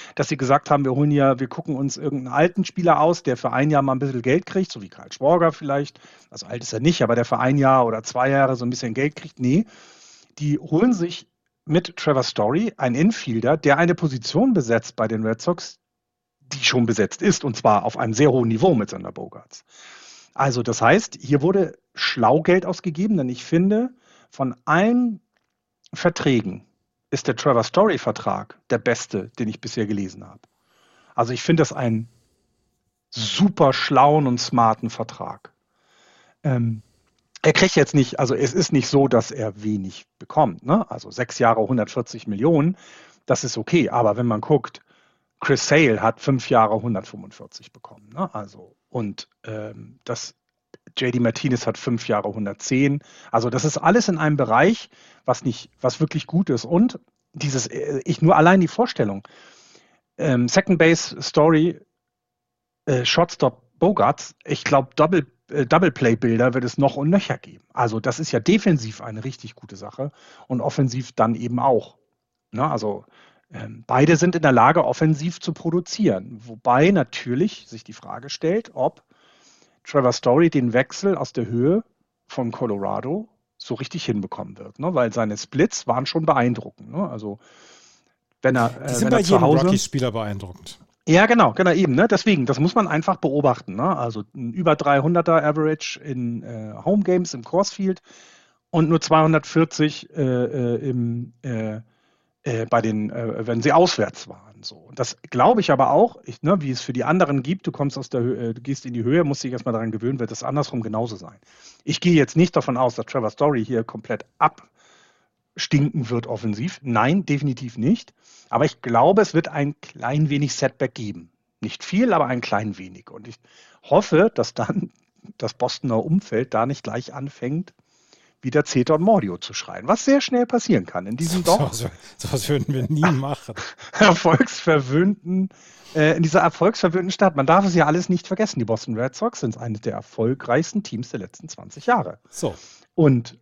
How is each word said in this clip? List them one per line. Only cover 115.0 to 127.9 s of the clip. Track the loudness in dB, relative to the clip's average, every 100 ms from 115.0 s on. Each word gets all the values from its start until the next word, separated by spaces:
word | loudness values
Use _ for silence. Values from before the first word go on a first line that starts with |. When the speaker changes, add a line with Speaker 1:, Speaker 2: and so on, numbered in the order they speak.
| _ _ _ _ _ -10 0 0 2 -2 -4
Speaker 1:
wird | -4 -4
offensiv. | -6 -4 -4 -6 -8
Nein, | -2 0 2 0 0
definitiv | -2 -2 -4 -8 -2
nicht. | 0 0 -4 _ _ -20 -4
Aber | -2
ich | -2 -2
glaube, | -2 4 4 4
es | 2
wird | 0 -2
ein | -2 -4 -6
klein | -16 -10 -4 0 0
wenig | 0 -2 -2
Setback | -4 -2 -6
geben. | -6 -12 -12 -18 _ _ _
Nicht | -12 -10
viel, | -4 0 2
aber | 2 0
ein | -2
klein | -2 -4 -4 -8
wenig. | -14 -20 -20
Und | -20 -20
ich | -20 _ _ _ _
hoffe, | 0 2 4 2 2
dass | 0 -4
dann | -4 -4 -4 -6 _ _ _ -20 -10
das | -8
Bostoner | -4 -6 -4 -2 -2
Umfeld | 0 -2 -2 -4 -2
da | -2 -2
nicht | -4
gleich | -8 -8 -10
anfängt, | -12 -12 -10 -6 -6 -8 _ _